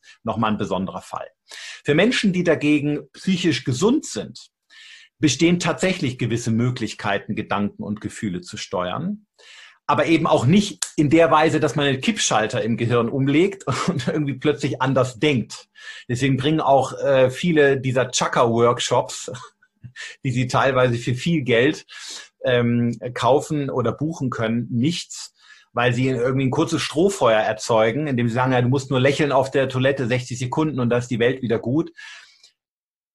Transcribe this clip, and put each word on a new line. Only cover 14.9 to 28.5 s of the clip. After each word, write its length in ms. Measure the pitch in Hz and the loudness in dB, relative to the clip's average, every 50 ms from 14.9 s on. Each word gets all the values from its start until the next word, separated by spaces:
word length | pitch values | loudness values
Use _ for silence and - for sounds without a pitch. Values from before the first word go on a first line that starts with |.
| 131 131 123 127 - 104 | 2 2 2 0 -2 0
denkt. 480 | 156 151 143 117 101 - - - - _ _ - - - - - - | 0 2 2 0 -2 -4 -10 -18 -18 _ _ -20 -20 -18 -18 -12 -8
Deswegen 300 | - 120 123 135 135 135 | -6 -4 0 0 0 0
bringen 240 | 127 131 151 160 156 | 2 0 0 0 2
auch, 320 | - - 139 135 - - - - | 2 2 2 2 2 0 -4 -4
äh, 300 | 123 139 135 131 131 127 | 0 2 4 4 4 2
viele 520 | 127 - - 175 160 151 143 139 135 131 | 2 0 -2 0 4 4 4 4 4 2
dieser 280 | 120 131 120 131 120 120 | 0 -2 0 0 0 0
Chakra-Workshops, 1200 | - - 170 156 - 160 127 117 113 117 117 120 123 120 - - 123 127 - - - - - - - - - - _ _ _ _ _ | -2 -2 -2 0 2 2 2 2 4 4 4 4 2 2 0 0 0 0 0 -2 -6 -12 -12 -12 -12 -14 -16 -20 _ _ _ _ _
<laughs> 460 | _ - 120 - - - - - _ - | _ -20 -20 -18 -18 -18 -18 -12 _ -4
die 80 | 135 | -2
Sie 160 | 113 127 127 | -2 -2 -2
teilweise 480 | 127 - 135 120 139 127 127 127 131 117 | 0 2 2 2 4 4 4 4 2 2
für 200 | 117 - 135 123 | 0 -2 -4 -4
viel 260 | 123 - 170 170 156 | -2 0 0 0 0
Geld, 440 | 123 120 117 113 127 151 151 - - - - - - - - - - - _ - - | 2 2 4 4 4 4 2 -2 -8 -18 -20 -18 -16 -16 -16 -16 -18 -20 _ -4 0
ähm, 520 | 131 123 123 120 120 120 120 120 117 117 - - 123 123 | 2 2 2 2 2 2 2 0 0 -2 -4 -8 -10 -4
kaufen 560 | - 123 117 135 151 147 - 156 147 139 131 | 0 2 4 4 2 2 -2 -4 -4 -4 -4
oder 220 | 127 135 - 117 | -2 -2 -2 -2
buchen 380 | 117 - 143 160 165 - 139 123 | -2 -2 -4 -6 -4 -4 -6 -4
können, 400 | - - 113 110 117 120 117 - | -4 -2 -2 -2 -2 -2 -4 -2
nichts, 600 | 127 117 123 160 175 - - - - - - - _ _ _ - - - _ _ - | -2 0 0 0 -2 -4 -8 -12 -16 -18 -18 -18 _ _ _ -20 -20 -20 _ _ -2
weil 200 | 120 120 127 120 | 0 0 2 2
sie 140 | 123 131 | 0 0
irgendwie 380 | 131 131 117 120 135 131 139 135 | 0 0 0 -2 0 0 0 0
ein 60 | 127 | 0
kurzes 300 | 131 143 165 151 165 139 | 0 0 0 0 -2 -4
Strohfeuer 600 | - - - 147 180 196 196 - 139 117 110 107 | -4 -2 0 0 0 2 2 2 2 4 4 4
erzeugen, 680 | 104 107 110 - - - 117 110 110 113 110 143 156 | 2 0 -2 -4 -2 0 2 2 2 2 0 -2 -2
indem 220 | 147 131 120 120 117 | -2 -2 0 0 0
sie 60 | 110 | 0
sagen, 180 | 127 127 131 | 0 0 2